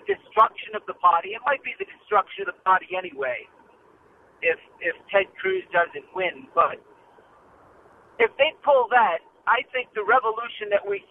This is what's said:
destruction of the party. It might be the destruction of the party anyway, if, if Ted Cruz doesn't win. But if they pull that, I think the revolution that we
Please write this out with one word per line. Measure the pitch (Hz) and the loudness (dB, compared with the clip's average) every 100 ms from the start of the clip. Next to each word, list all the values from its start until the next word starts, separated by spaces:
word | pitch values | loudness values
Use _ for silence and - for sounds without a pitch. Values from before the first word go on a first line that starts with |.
| - | -4
destruction | 196 _ - 233 - 214 214 | -6 _ 2 2 0 -12 -10
of | - | -10
the | - | 0
party. | 175 170 190 226 | 2 2 -2 -6
It | 269 | -4
might | 269 | -4
be | - - | -6 -12
the | 196 - | -12 -14
destruction | - 208 - - 190 | -2 0 0 -6 -10
of | - | -4
the | |
party | 190 185 - 185 | 0 0 0 -8
anyway, | 180 - 127 113 - _ _ _ _ _ _ _ _ _ | -8 -6 -6 -6 -12 _ _ _ _ _ _ _ _ _
if, | 165 160 - - | -2 -2 -6 -10
if | 170 - - | -8 -8 -2
Ted | 196 190 - | 0 0 -4
Cruz | 190 190 - | -4 -4 0
doesn't | 175 170 147 - 185 | 0 0 -4 -12 -6
win. | 185 - - 170 | -6 -6 -4 0
But | 156 - _ _ _ _ _ _ _ _ _ _ _ _ _ - | 0 -2 _ _ _ _ _ _ _ _ _ _ _ _ _ 0
if | 226 - | 0 2
they | 302 - | 0 0
pull | - 277 240 | 2 4 4
that, | 247 208 170 - _ - | 4 4 0 -8 _ 0
I | 233 - | 0 -2
think | 254 247 214 | -8 -6 -4
the | |
revolution | 202 254 220 220 233 - 208 | 2 2 2 -4 -8 -10 -2
that | 202 202 | -2 0
we | 202 - | -8 -8